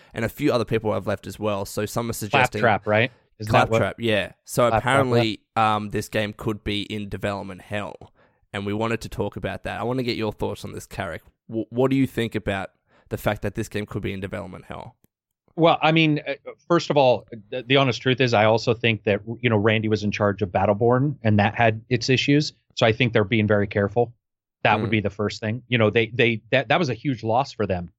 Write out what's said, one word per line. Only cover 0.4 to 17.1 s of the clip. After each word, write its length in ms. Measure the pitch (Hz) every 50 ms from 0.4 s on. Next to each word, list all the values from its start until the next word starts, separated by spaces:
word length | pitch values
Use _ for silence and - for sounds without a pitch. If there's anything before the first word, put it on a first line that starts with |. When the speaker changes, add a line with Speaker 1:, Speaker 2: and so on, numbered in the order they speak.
| 143 143 117
Speaker 1:
other 120 | 120 110
people 280 | - 117 110 107 107 101
have 120 | 107 90
left 200 | 104 101 - - -
as 100 | 95 -
well. 260 | 104 107 104 98 98
So 200 | - - 110 107
some 220 | 104 - 120 117 113
are 40 | 113
suggesting 460 | - 110 101 - 131 127 127 - 107 113
Speaker 2:
Claptrap, 240 | 117 101 95 - 107
right? 240 | 107 107 117 131 - _ _ _ _ -
Isn't 140 | 110 107 113
that 160 | 117 117 117
what 80 | 113 113 101
Speaker 1:
Claptrap, 140 | 95 - -
yeah. 320 | 117 113 107 98 87 95 - _ _
So 160 | - - 127 123 117
Speaker 2:
Claptrap 140 | 113 107 -
Speaker 1:
apparently, 580 | 120 131 139 135 127 120 117 117 110 101 - _ _ -
Speaker 2:
left? 100 | 113 110
Speaker 1:
um, 260 | 110 107 104 104 104
this 180 | - 107 104 -
game 240 | - 110 107 101 -
could 280 | - - 113 107 101 -
be 180 | 107 104 104 95
in 260 | - 110 107 104 101
development 520 | 107 98 107 104 101 98 98 98 92 90
hell, 520 | - - 104 104 98 85 - - - - _ _ _ _ _ _ _ _ -
and 120 | 101 98
we 60 | 101 104
wanted 280 | 107 113 113 117 113 -
to 60 | 104
talk 260 | - - 101 101 -
about 260 | 101 - 98 92 95 -
that. 140 | 95 98 92
I 60 | 104
wanna 180 | 117 127 131 123
get 140 | 120 110
your 160 | - 107 107 104
thoughts 320 | - 104 101 104 - -
on 80 | 101 98
this, 140 | - -
Carrick. 360 | - - - 95 90 80 - _ _ _ _ _ _
W-, 180 | 113 113 107 _
what 200 | 117 117 131 135
do 60 | 135
you 100 | 135 131
think 280 | 123 - 120 117 110 -
about 360 | 107 - - 98 98 92 - _ _ _ _ _ _ _ -
the 80 | 113 -
fact 240 | - 113 104 - -
that 120 | 104 -
this 140 | - 104 -
game 160 | - 104 104
could 160 | - - 107 98
be 100 | 98 98
in 80 | 95
development 440 | 95 92 95 98 92 90 92 85 -
hell? 300 | - - - - - - _ _ _ _ _ _ _ _ _ _ _ -
Speaker 2:
Well, 220 | - 160 170 143 - 139
I 100 | 156 160
mean, 280 | 165 160 156 151 147 -
uh, 80 | 135 139 - _ 127 113 _ _ -
first 200 | 175 165 - -
of 80 | 147
all, 300 | 147 135 127